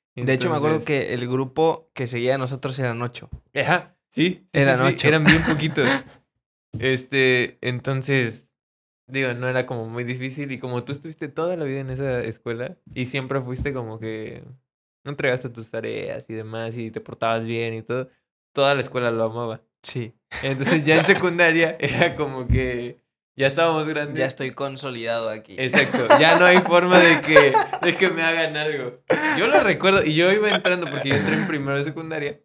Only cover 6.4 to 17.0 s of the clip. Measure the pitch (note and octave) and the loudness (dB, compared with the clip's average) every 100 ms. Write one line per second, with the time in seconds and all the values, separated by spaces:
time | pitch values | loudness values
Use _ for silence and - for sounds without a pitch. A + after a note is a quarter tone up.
6.4 | _ _ _ A2 B2+ B2+ B2+ C#3 C3 B2+ | _ _ _ -6 -2 -2 -2 2 4 4
7.4 | A#2 - B2 B2 C3+ C3+ B2+ C3+ A#2 A2+ | 0 -4 -6 -6 -4 -4 0 0 0 -4
8.4 | _ _ _ _ _ _ - C3 C3 B2 | _ _ _ _ _ _ -10 -4 -4 -4
9.4 | B2+ B2+ B2+ B2 A2+ A#2+ A#2+ B2+ C3 C3+ | -2 -2 -2 -6 -8 -8 -8 -6 -8 -8
10.4 | C#3+ C3 B2+ B2 B2 C#3 E3 D#3 D3 D3 | -10 -8 -6 -8 -6 -10 -12 -12 -10 -6
11.4 | E3+ F3 C#3+ C3+ C3 B2+ C#3 B2 A2+ A2+ | -4 -4 -6 -6 -8 -6 -4 -4 -6 -8
12.4 | B2 A#2 B2+ F#3 - - B2+ C#3 C3 C#3 | -10 -8 -10 -14 -14 -8 -6 -6 -4 -6
13.4 | B2 B2+ C#3+ C3 A2+ A2 A2 A2 A2 B2 | -6 -8 -6 -6 -10 -10 -10 -10 -12 -14
14.4 | - B2+ _ _ _ _ C#3 C#3+ C#3 B2+ | -20 -20 _ _ _ _ -14 -4 0 0
15.4 | C3 A#2 A2 A2+ A2 A2 G2 - - A2 | -4 -12 -12 -8 -6 -6 -8 -10 -10 -12
16.4 | A2 A2+ A2+ A#2 A2+ A2+ | -10 -8 -8 -8 -8 -10